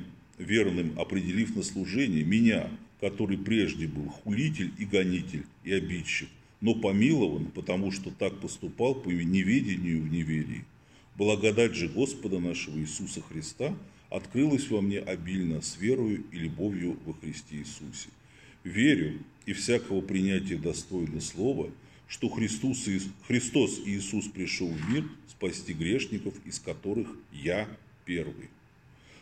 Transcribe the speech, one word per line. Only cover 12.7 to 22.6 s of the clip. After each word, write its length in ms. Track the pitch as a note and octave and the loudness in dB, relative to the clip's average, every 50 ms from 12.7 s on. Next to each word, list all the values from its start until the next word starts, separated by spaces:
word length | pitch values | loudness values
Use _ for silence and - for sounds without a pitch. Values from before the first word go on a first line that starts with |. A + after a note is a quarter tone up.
| D2 | -4
Иисуса 440 | D#2 D#2 D#2 D2+ - - - - E2+ | -4 -4 -4 -6 -8 -8 -8 -8 -10
Христа 520 | D#2 - D#2 D#2+ D2+ - - - A#2+ D#3 G3 - - - - - - - | -10 -10 -10 -10 -8 -8 -6 -4 -4 -4 -4 -6 -10 -16 -20 -20 -10 -8
открылась 600 | - F#2+ - - - B2 C#3+ D#3 C#3+ B2 - - | -6 -6 -6 -2 2 4 4 6 4 2 2 2
во 120 | A2+ G#2 | 2 2
мне 180 | G2 G2+ G2+ G2 | 2 2 0 0
обильно 640 | - - F#2 E2+ E2 F2 F#2+ F#2+ F2+ E2 D#2 D2+ | -2 -4 -4 -4 -2 -2 0 0 2 2 0 -2
с 160 | D#2+ - - | -4 -6 -6
верою 480 | E2 F#2+ A2+ C3 C3 A#2+ A2 G#2 - - - | -2 2 2 2 4 2 2 0 0 -4 -6
и 60 | - | -6
любовью 600 | F2 E2 D#2 D#2 - F#2 G#2+ G2+ F2+ E2+ F2 D#2+ - - | -6 -4 -4 -2 -2 -2 -2 0 0 -2 -2 -4 -4 -6
во 80 | D#2+ D#2 | -10 -10
Христе 440 | - - D#2 D#2 - - - D2+ | -8 -8 -8 -8 -10 -12 -10 -10
Иисусе. 520 | D2 C#2+ - - - D2+ C2+ - - - - - - - - - - - - - - - | -10 -10 -10 -12 -12 -12 -12 -12 -12 -14 -14 -18 -20 -20 -20 -20 -20 -20 -20 -20 -12 -10
Верю, 580 | F2+ F2 G#2 B2 D3+ C#3+ F#2 D#2+ D2+ D2+ - - - - - - | -2 2 6 6 6 6 6 4 0 -2 -6 -10 -14 -20 -10 -8
и 80 | G2+ F#2+ | -6 -4
всякого 480 | - - - A#2+ A#2 A#2 - G2 F#2+ | -2 2 2 2 2 2 0 0 0
принятия 560 | - F#2+ G2 F#2+ F#2+ G2 F#2+ F#2 G2 F#2+ F#2 | 0 2 2 2 4 4 2 2 0 0 -2
достойно 640 | D#2 D#2 E2+ D#2+ - - - F#2+ F2+ E2 D#2 D2+ D#2 | -2 -2 -2 -2 -4 -6 -4 -2 -2 -2 -2 -2 -4
слова, 500 | D#2 - - E2 G2+ C3 C#3 G#2 D2+ - D#2+ - - - - - - | -6 -6 -2 0 0 0 0 0 -4 -6 -8 -14 -20 -20 -20 -20 -16
что 220 | - - - - A2+ | -16 -6 -4 -4 -2
Христос 580 | - A2+ A2+ G2+ - - | 0 0 0 0 0 -2